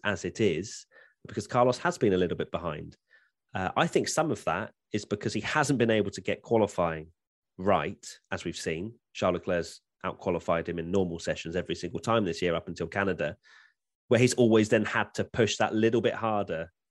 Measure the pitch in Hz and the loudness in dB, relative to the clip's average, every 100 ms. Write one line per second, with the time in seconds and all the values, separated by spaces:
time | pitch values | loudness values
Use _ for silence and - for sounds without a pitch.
0 | 104 95 90 - 110 80 98 - - _ | -4 -2 -4 0 2 2 -4 -10 -18 _
1 | - _ - 110 - 127 127 120 175 175 | -20 _ -10 -8 -2 2 4 4 0 2
2 | 113 92 87 78 78 85 85 76 82 - | 4 4 2 0 -4 -6 -6 -6 -10 -18
3 | _ _ _ _ _ 95 92 - 165 180 | _ _ _ _ _ -6 -2 0 0 0
4 | 107 - 156 113 - 82 110 - _ 104 | 0 0 0 -2 -2 -2 -4 -12 _ -6
5 | - 104 113 104 - 151 147 135 117 110 | -4 -6 -4 -4 -2 0 2 2 4 2
6 | 98 - 95 90 - 117 101 - 85 80 | 0 -4 -6 -6 0 2 2 0 -2 -2
7 | 80 _ _ _ _ - 92 92 76 - | -10 _ _ _ _ -4 2 2 0 -6
8 | - - _ 95 87 80 - 80 104 117 | -14 -20 _ -8 -6 -6 -4 -4 -6 -12
9 | _ - 95 87 - 87 82 - _ _ | _ -2 0 0 0 -2 -2 -10 _ _
10 | 92 - 98 85 - 85 82 85 82 98 | -8 -6 -4 -2 0 -2 -2 -6 -2 0
11 | 92 82 - 78 82 87 82 85 85 - | 0 -2 -6 -6 -4 -6 -4 -6 -6 -6
12 | - 113 98 78 90 82 - 85 82 98 | 0 2 0 0 0 0 -4 -8 -4 -2
13 | 98 85 76 - _ - _ _ _ _ | 0 0 -4 -6 _ -20 _ _ _ _
14 | - 117 123 - 120 110 107 113 107 117 | 0 4 4 6 6 6 6 4 2 0
15 | 104 - 101 - 107 - 107 110 113 113 | -2 -4 -4 0 0 2 0 2 4 4
16 | 110 - 113 107 98 82 82 _ _ | 2 0 -2 -2 -2 -6 -8 _ _